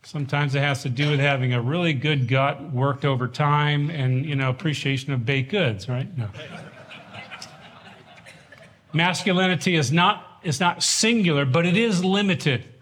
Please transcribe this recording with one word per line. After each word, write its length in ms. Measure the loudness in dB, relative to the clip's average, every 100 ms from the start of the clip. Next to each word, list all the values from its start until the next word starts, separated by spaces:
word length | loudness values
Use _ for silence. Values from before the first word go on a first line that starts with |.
Sometimes 540 | -10 -8 -2 0 0 0
it 60 |
has 200 | 0 0
to 60 | -4
do 220 | -2 0
with 80 | 2
having 340 | 2 2 0
a 80 | 0
really 300 | 0 0 0
good 380 | 0 0 0 2
gut, 420 | 2 2 -2 -6
worked 320 | -2 0 0
over 240 | -2 0 -2
time, 640 | 0 2 2 2 0 -2
and, 360 | -2 0 0 -2
you 80 |
know, 160 | -2 -2
appreciation 600 | -2 -4 -2 -2 -2 -2
of 140 | -4 0
baked 260 | -2 0
goods, 380 | 0 0 -2 -6
right? 180 | -6 -6 -6
No. 120 | -8 -10 -16 -16 -18 -20 -20 -20 -18 -18 -16 -16 -18 -20 -20 -20 -20 -20 -20 -20 -20 -20 -20 -20 -20 -20 _
Masculinity 840 | 0 2 2 0 2 2 2 2 2
is 160 | 2
not, 480 | 4 4 2 -6 -12
is 200 | -6 0
not 200 | 0 0
singular, 640 | 0 2 2 2 2 2 2
but 200 | 2 2
it 100 | 2
is 280 | 2 2
limited 600 | 2 2 2 0 0 0 -4 -20